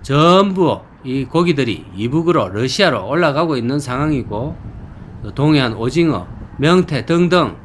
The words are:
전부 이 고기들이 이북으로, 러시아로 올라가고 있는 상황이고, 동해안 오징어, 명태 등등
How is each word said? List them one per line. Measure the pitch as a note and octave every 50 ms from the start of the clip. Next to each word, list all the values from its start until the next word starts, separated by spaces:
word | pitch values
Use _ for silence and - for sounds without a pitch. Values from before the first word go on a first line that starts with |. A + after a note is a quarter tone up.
전부 | - - C3+ D3 D#3 F3 F#3 F#3+ G3+ G3+ F#3 F#3+ F3+ C#3+ A#2+ - - - - -
이 | - C3 B2+ C#3 C3
고기들이 | B2 - E3 F3 F3 D#3 C#3 B2+ A#2 F#2 D#2+ - - F2+
이북으로, | F#2 G#2+ A#2+ C#3 E3 E3 E3+ E3+ D3 G#2+ F2+
러시아로 | F#2+ G#2+ B2 C3+ - - G3+ E3+ C3 G#2 F#2 G#2+
올라가고 | C#3 E3+ F3 D3+ C3+ D3 E3+ E3 D3
있는 | B2 A#2 A#2+ C#3 D3
상황이고, | C#3+ B2 B2 C3+ D3 D#3 D3+ C3 G#2+ G#2 G#2 G#2+ B2+ D#3 E3+ - - - - - - - - - - - - - - G#2 -
동해안 | - C#3+ D3+ D#3 C#3+ C3 A#2 A2
오징어, | F#2+ A#2 B2+ B2+ E3+ E3+ D#3+ B2+ F2+ F2 - - - - - - -
명태 | C3+ D#3 F3 F#3 F3 - D3+ B2 A2
등등 | - E3 E3+ F3+ E3+ F3+ F3+ D#3 G#2+ - -